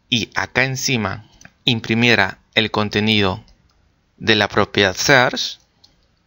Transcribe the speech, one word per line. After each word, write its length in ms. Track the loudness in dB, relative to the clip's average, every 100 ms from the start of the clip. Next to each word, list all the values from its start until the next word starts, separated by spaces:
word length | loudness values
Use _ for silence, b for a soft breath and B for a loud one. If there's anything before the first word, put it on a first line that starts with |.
| -6
y 200 | -4 -4 -6
acá 300 | -4 -2 -2
encima 640 | -2 -4 -2 -4 -8 -16 _ -20 _ -2
imprimiera 720 | -2 -2 0 2 2 0 -4 _
el 160 | -2 -2
contenido 720 | -2 -2 -2 0 2 0 -2 -12 _ _ _ _ _ _ -8
de 180 | 0 0
la 120 | 2
propiedad 480 | 0 0 2 0 0
search, 640 | 2 4 4 -2 -8 -10 _ _ _ _ _ _